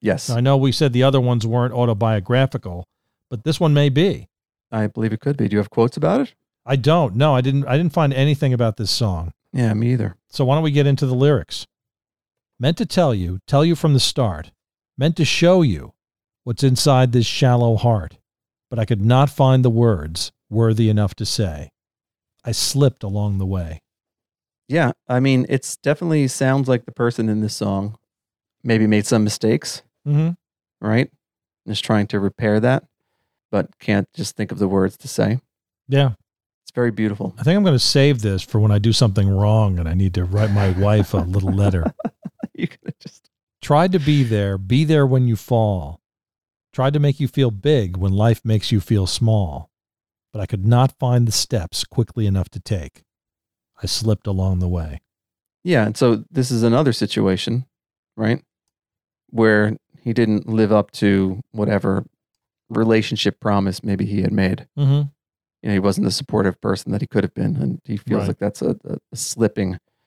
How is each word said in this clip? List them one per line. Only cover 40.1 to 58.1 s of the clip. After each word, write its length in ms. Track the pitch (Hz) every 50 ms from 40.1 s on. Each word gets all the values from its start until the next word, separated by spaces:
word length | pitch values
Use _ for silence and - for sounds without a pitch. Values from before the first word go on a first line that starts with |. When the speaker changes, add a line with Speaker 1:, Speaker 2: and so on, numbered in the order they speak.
| 90
Speaker 2:
to 100 | 90 90
write 240 | 90 95 104 107 104
my 200 | 101 101 101 98
wife 420 | 92 90 101 104 107 107 101 - -
a 40 | 92
little 340 | 87 87 92 101 92 92
letter. 420 | 92 98 101 101 92 90 80 - - _ -
Speaker 1:
<laughs> 80 | - - _ _ - - _ - - - -
You 120 | - -
could 100 | - _ _
have 140 | - - -
just 300 | - - - _ _ _ _ _ _ _ _ _
Speaker 2:
"Tried 300 | - - 147 147 175 190
to 80 | 180 185
be 240 | 139 147 151 147 135
there, 340 | 117 110 104 101 98 98 95
be 280 | 98 95 120 135 156
there 200 | 147 160 151 139
when 220 | 131 131 131 127 123
you 80 | 113
fall. 640 | 104 - - 127 117 110 104 101 90 76 71 85 - _ _ _ _ _ _ _ _ _ _ _ _ _ _
Tried 220 | _ - 127 139 143
to 80 | 151
make 180 | 143 143 139 -
you 80 | 147 120
feel 240 | - 147 135 120
big 460 | 107 98 - 143 156 135 104 90 90 90
when 160 | 95 98 95
life 320 | 101 107 117 113 - _
makes 260 | 113 110 104 - -
you 80 | 117 104
feel 260 | 90 - 113 104 95 87
small. 640 | - - 120 113 110 107 98 82 69 65 80 _ _ _ _ _ _ _ _ _ _ _ _ _
But 100 | _ 107
I 40 | 98
could 200 | - - 98 92
not 320 | 110 117 120 131 131 - _
find 300 | - 123 123 123 120 113
the 60 | 104
steps 500 | - - - - 110 85 90 - - -
quickly 420 | - - - 113 - - - 110
enough 220 | 101 98 95 90 -
to 100 | _ 95
take. 420 | - - 107 92 73 67 _ _ _ _ _ _ _ _ _ _ _ _ _ _ _ _ _ _ -
I 40 | 87
slipped 380 | - - 107 110 104 - -
along 340 | 104 98 95 95 95 92 90
the 100 | 90 87
way." 320 | 90 87 80 78 80 87 _ _ _ _ _ _ _ _ _ _ _ _ _
Speaker 1:
Yeah, 200 | 175 175 131 107
and 120 | 104 110 -
so 260 | 139 120 117 107 113 _
this 180 | - 135 127 123
is 140 | 127 113 113
another 300 | 117 113 131 156 139 113
situation, 720 | - 110 101 - 107 104 98 95 92 - - 117 123 127 - _ _ _ _ _ _ _ _